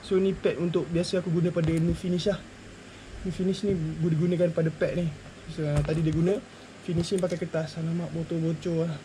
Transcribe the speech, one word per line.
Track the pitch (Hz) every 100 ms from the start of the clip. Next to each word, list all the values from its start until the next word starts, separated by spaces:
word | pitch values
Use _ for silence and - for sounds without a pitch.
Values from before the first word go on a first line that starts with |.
| -
So, | 185
ni | 190 180
pad | 185 135
untuk | 170 170 147
biasa | 170 175 185
aku | 175
guna | 165 175
pada | 175 160
new | 165 170 170
finish | 175 180 196
lah. | 190 - - - - - - - - 190
New |
finish | 165 185 190 202
ni |
boleh | 185 156 160 170
digunakan | 156 175 170 175
pada | 165 160
pad | - 175 175
ni. | 170 - - - -
So, | 160 151
ah, | 147
tadi | 147 160 156
dia |
guna | 156 170 208 - - - - -
finishing | 170 175 190
pakai | 175 170
kertas. | 170 160 151 165
Alamak, | 165 170 165
botol | 165 160 170
bocor | 160 156 180 165 165
lah. | 147